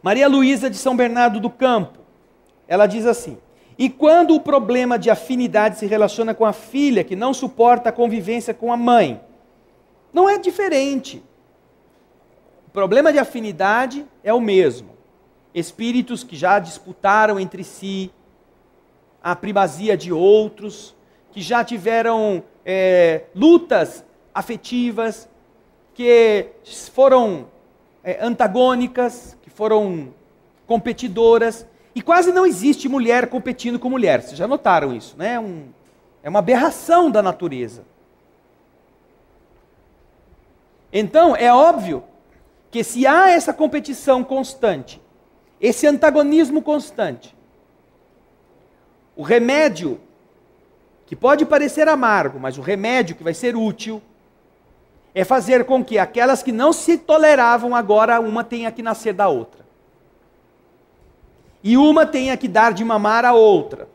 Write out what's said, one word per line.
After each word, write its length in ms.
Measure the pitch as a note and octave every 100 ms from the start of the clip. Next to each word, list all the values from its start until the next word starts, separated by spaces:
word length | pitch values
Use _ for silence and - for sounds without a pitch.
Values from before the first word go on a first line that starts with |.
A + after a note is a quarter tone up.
Maria 240 | F3+ A3 C#4
Luísa 420 | C#4 C4 C4+ B3+
de 80 | G3
São 200 | C4 B3+
Bernardo 420 | A#3+ A#3+ A#3+ A3
do 100 | A3
Campo, 520 | - C4 A#3+ E3+ _ _ _ _ _ _ _ _
ela 200 | F3 G#3
diz 200 | G#3+ A3+
assim, 320 | A3+ - A#2+ _ _ _ -
"E 100 | B3+
quando 460 | - D4+ E4 F4
o 60 | D#4
problema 580 | - C#4+ G#3 B3 B3 A#3+
de 100 | F#3+
afinidade 720 | G#3+ - B3+ A#3+ G#3 G#3+ G#3+
se 80 | G#3
relaciona 480 | G#3+ G#3 G#3 A3+
com 100 | A3
a 80 | A3
filha, 520 | G#3 - C4 C#4+ A3
que 100 | D#3+
não 180 | F#3 B3
suporta 580 | C4 B3 - A#3 A#3+ A#3
a 20 |
convivência 600 | A3+ A#3+ A#3 F3+ A#3 A3+
com 200 | A3+ A#3
a 40 | A#3+
mãe?" 440 | A#3+ A#3+ E3 A2 - _ _ _ _ _ _ _ _
Não 160 | D#4+ G4
é 80 | G4+
diferente. 840 | F#4 F4 G4 D4 C4+ C#4 - F3 _ _ _ _ _ _ _ _ _ _ _ _ _ _ _
O 40 |
problema 420 | G3 G3 A3+ D#4
de 60 | D4
afinidade 840 | B3+ B3 A3 D#3+ F#3+ A3 C4 C4+ D4 _
é 100 | G3+
o 60 | A#3+
mesmo. 500 | A3 F#3+ D#3+ A#2 G2+ _ _ _ _ _ _
Espíritos 720 | F3 E3+ - A#3 B3 B3 A#3+
que 100 | -
já 240 | D3+ F3+ G3+
disputaram 800 | E3+ - F3+ F3+ G3 G#3 G#3+ G3+
entre 240 | F#3+ F#3
si 480 | F#3+ - F#3+ F#3+ F#3 _ _ _ _ _ _ _ _ _ _ _
a 140 | E3+ F3
primazia 600 | G3 G3+ F#3 C#3+ G#3+ G3
de 160 | E3
outros, 840 | E3 F#3 G#3+ G#3+ - G#3 - - _ _ _ _
que 100 | G3+
já 220 | E3+ A#3+
tiveram, 800 | A3+ A#3+ F#3 A3+ A3+ A3+ G#3+ F#3 - _
é, 600 | - F#3+ F#3 F3+ E3+ D#3+ -
lutas 720 | F#3 D4 E4+ E4+ G#3 D#3 - _ _ _
afetivas, 960 | - F#3+ A3+ - B3 A#3+ G#3+ A3+ G#3+ - _ _ _ _ _ _
que 520 | - A#3+ A#3+ A3+ G#3 - - - - -
foram, 540 | - C4+ B3+ A#3 E3 A#2 _ _ _ _ _
é, 200 | F3+ -
antagônicas, 1120 | A#3 A#3 A3 G#3 B3+ B3 B3 B3 B3 A#3+ - -
que 80 | _
foram 640 | _ G#3+ G#3+ G3+ E3+ C3+ - _ _ _ _ _
competidoras. 1000 | A3+ A#3+ A3+ B3 F#3 A3+ A#3 A3+ A3 - _ _
E 60 | B3
quase 320 | - E4+ F4+
não 140 | F4+ F#4
existe 420 | F#3+ B3 - C#4
mulher 400 | C4+ A#3 A#3+ A#3+
competindo 500 | B3+ C4 - A#3+ A#3+
com 120 | B3
mulher. 320 | C4 G3+ C#3+
Vocês 140 | - C#3+
já 100 | G3+
notaram 480 | C#4 A3+ E3+ C#3+
isso, 220 | A#2+ - -
né? 220 | F#3+ A#3+
Um, 300 | G#3+ E3+ C3+ _ _ _ _ _
é 60 | C#3+
uma 100 | G3
aberração 720 | F#3 B3 D4+ - - E4+ E4
da 120 | G#3
natureza. 600 | G3 E3 F3 C3 A#2+ A2+ - _ _ _ _ _ _ _ _ _ _ _ _ _ _ _ _ _ _ _ _ _ _ _ _ _ _ _ _ _ _
Então, 420 | F#3+ G#3 D4 E4+
é 180 | A#3+ A#3+
óbvio 520 | B3 D#4+ E4+ F#3 C3+ - _ _ _ _ _ _
que 140 | A#3
se 220 | A3 A#3+ C4
há 240 | D#4 F#4+
essa 220 | F4 -
competição 720 | - D#4 D4 D4 C4 - B3+
constante, 800 | B3+ C4+ C4 - A3+ D#3 B2 - _ _ _ _ _ _
esse 260 | A3+ - D4
antagonismo 720 | C#4+ D#4 C#4+ C#4+ D#4 C#4+ D4+
constante, 760 | - D4+ - - F#3 A#2+ - _ _ _ _ _ _ _ _ _ _ _ _ _ _ _ _ _ _ -
o 60 |
remédio, 800 | C#3+ A#3+ A#3 C#4+ D#4 E3 E3 A#2+ _ _ _ _ _ _ _ _ _ _ _
que 100 | -
pode 280 | B3 D4
parecer 440 | D4+ D4 D4 - D#4
amargo, 520 | D4 A#3+ G3+ C#3 C3+
mas 160 | C3 C3
o 60 |
remédio 520 | C3+ G3+ G3 B3+ F3+
que 80 | E3
vai 120 | E3
ser 200 | E3 B3
útil, 460 | A#3 A3 - A3 A3 _ _ _ _ _ _ _ _ _ _ _
é 100 | F#3+
fazer 400 | F#3 C4 F#3+ B3+
com 200 | B3+ B3+
que 140 | - A3
aquelas 440 | F3+ A#3+ B3 C4+
que 80 | -
não 220 | A3 C#4+
se 240 | D#4+ - E4
toleravam 800 | - D#4 D#4 C#4+ A#3+ A#3+ A#3+ A#3+
agora, 420 | G3+ G#3+ A3+ A#3
uma 240 | A3+ G#3+
tenha 300 | A#3 A#3+ A3+
que 100 | A3+
nascer 300 | A3+ A3 A3
da 160 | F#3+ G3
outra. 340 | C3 A2+ _ _ _ _ _ _ _ _ _ _ _ _ _ _ _ _ _ _ _ _ _
E 140 | G3 B3
uma 300 | D4+ D#4 D#4
tenha 280 | C#4+ C4 B3+
que 120 | B3
dar 240 | F#3 A3+
de 100 | F#3+
mamar 420 | A3+ G#3+ G#3 A3+
à 100 | B3
outra. 540 | A#3+ A3 F#3 C#3+ - -